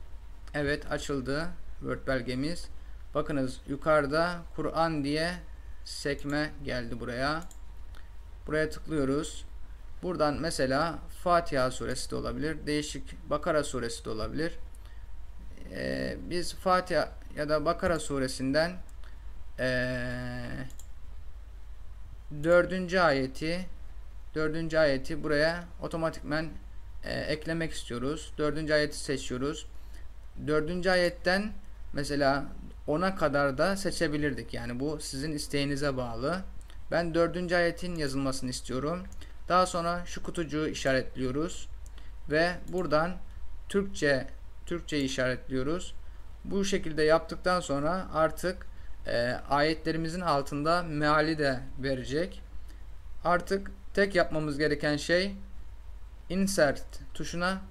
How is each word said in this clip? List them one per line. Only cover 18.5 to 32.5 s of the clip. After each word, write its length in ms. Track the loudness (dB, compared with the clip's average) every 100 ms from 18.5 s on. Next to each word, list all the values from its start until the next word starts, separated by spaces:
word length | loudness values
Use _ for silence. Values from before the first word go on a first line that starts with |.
| 4 2 -2 -8 -8 -10 -8 -8 -6 -6 -2
ee, 1080 | 0 2 0 -2 -2 -4 -4 -6 -6 -6 -6 -8 -8 -8 -8 -8 -8 -8 -10 -12 -10 -8 -8 -8 -10 -10 -8 -2
dördüncü 560 | 8 8 8 2 2 6
ayeti, 680 | 6 6 2 0 -2 -2 -4 -6 -8 -8 -10 -10 -6 0
dördüncü 420 | 2 2 2 6
ayeti 460 | 6 4 0 -2
buraya 400 | 2 4 4 2 -6 -8
otomatikmen, 680 | -4 0 -2 -2 -4 -2 -2 -6 -10 -10 -8 -8
e, 160 | -4 -4
eklemek 520 | -2 -2 -2 -2 0
istiyoruz. 600 | -2 -4 -2 -2 -2 -6 0
Dördüncü 360 | 0 2 2
ayeti 240 | 4 4 0
seçiyoruz. 720 | -2 -2 -2 -2 -2 -4 -8 -10 -10 -8 -10 -10 -12 -6 2
Dördüncü 420 | 2 2 2 4
ayetten 640 | 6 4 2 2 2 2 -4 -8 -10 -4
mesela 520 | -2 0 4 4 4 0